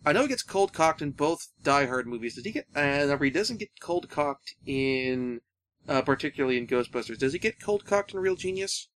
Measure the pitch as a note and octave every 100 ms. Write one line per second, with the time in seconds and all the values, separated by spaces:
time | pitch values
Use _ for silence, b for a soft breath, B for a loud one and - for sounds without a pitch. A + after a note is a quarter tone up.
0 | D3+ F#3 C#4 B3 - F#3+ G3 - D#3+ D#3
1 | D3 - D3 E3+ - _ D3 C#3+ C3 B2+
2 | A#2+ A#2 A#2 B2 G3 B3+ - D3 C#3+ C#3+
3 | C#3+ C#3 C#3 D#3 G#3+ A3+ G#3 - - F3
4 | - - D3 C#3 - - - C3+ C3+ C3
5 | C3 B2+ B2 A#2+ - _ _ _ - C3+
6 | C3 C3+ D3+ C#3+ C3+ B2 A#2+ B2 A#2+ B2
7 | A2+ A2+ C3 F3 A3 - - G#3 - G3+
8 | G3 G3 F#3+ F#3 F3+ F#3+ G3 - -